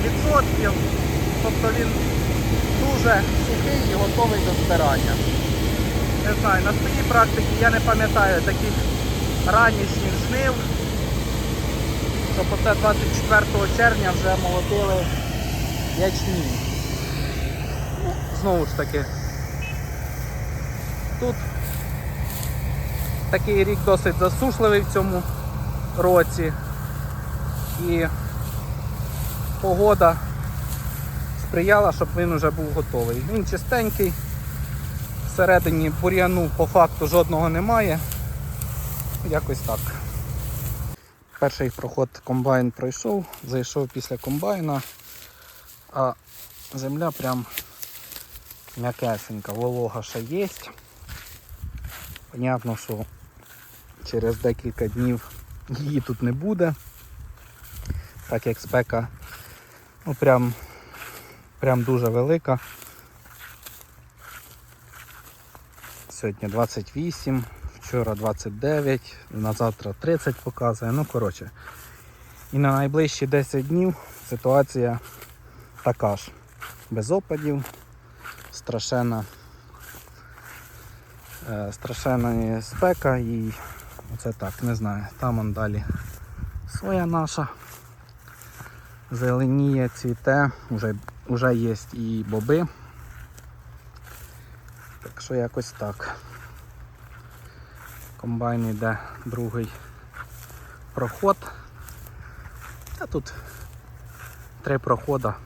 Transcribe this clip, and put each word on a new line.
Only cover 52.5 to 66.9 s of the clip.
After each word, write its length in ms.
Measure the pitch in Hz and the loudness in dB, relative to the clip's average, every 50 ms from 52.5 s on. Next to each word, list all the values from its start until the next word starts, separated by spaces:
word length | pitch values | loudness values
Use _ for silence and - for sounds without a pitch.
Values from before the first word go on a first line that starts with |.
| 131 123 107 120 113 104 | -2 -2 -2 -4 -6 -6
що 280 | - - 113 104 110 - - - - - - - - - - - - - - - - - - - - | -6 -8 -8 -8 -8 -10 -12 -20 -20 -20 -20 -20 -20 -20 -20 -20 -20 -20 -20 -20 -20 -20 -20 -18 -14
через 320 | - - 117 110 113 117 110 | -4 -4 0 0 0 0 2
декілька 500 | - 123 117 - - 123 113 - 120 107 | 2 0 0 2 -2 -8 -4 -2 -4 -4
днів 420 | 107 120 123 123 123 117 - - - - - - - - - - | -2 0 0 0 0 -2 -4 -10 -18 -18 -18 -16 -16 -18 -10 -10
її 320 | 139 117 147 147 151 143 | -8 -6 -4 -2 -2 -2
тут 220 | 123 - 123 107 127 | -2 -2 -6 -2 0
не 80 | 123 | -2
буде, 420 | 120 131 151 202 214 180 175 165 151 - - - - - - - - - - - - - - - - - - - - - - - - - - - - - - - | -2 0 -2 -2 2 2 2 2 2 -2 -8 -20 -20 -20 -20 -20 -18 -18 -16 -18 -18 -20 -20 -20 -20 -20 -20 -18 -14 -14 -8 -8 -8 -8 -8 -12 -18 -20 -10 -4
так 180 | - 113 - 123 | -4 -2 -2 -2
як 120 | 113 - | -4 -4
спека, 480 | - - - 127 120 - - 117 117 120 - - - - - - - - - - - - - - - - - - - | -6 -2 0 0 0 2 -2 -4 -4 -4 -10 -14 -18 -18 -18 -18 -18 -20 -20 -20 -20 -20 -20 -20 -20 -20 -20 -14 -8
ну, 80 | - 143 | -8 -4
прям, 400 | - - 135 131 127 123 120 117 - - - - - - - - - - - - - - - - - - - _ - | 2 6 6 6 6 6 2 -2 -6 -12 -18 -20 -20 -20 -20 -18 -16 -16 -16 -16 -18 -20 -20 -20 -20 -20 -20 _ -2
прям 240 | - 131 127 123 120 | 2 2 4 4 4
дуже 260 | 123 131 123 123 117 | 2 2 2 2 2
велика. 500 | 113 120 123 139 160 170 - - 131 123 - - - - - - - - - - - - - - - - - - - - - - - - - - - - - - - - - - - - - - - - - - - - - - - - - - - - - - - - - - - - - - - - - - - - - - | 2 2 4 4 2 2 2 0 -2 -2 -2 -10 -18 -18 -20 -20 -20 -20 -20 -20 -20 -20 -20 -20 -20 -20 -20 -20 -20 -20 -20 -20 -20 -20 -20 -20 -20 -20 -20 -20 -20 -20 -20 -20 -18 -18 -20 -20 -20 -20 -20 -20 -20 -20 -20 -20 -20 -20 -20 -20 -20 -20 -20 -20 -20 -20 -20 -20 -20 -20 -20 -20 -20 -20 -20 -20 -18 -18 -18 -18
Сьогодні 400 | - - - 110 101 - - 104 | -16 -6 -6 -6 -4 -4 -6 -4
двадцять 460 | 101 113 120 110 - 113 101 - | 0 0 0 0 0 -6 -8 -8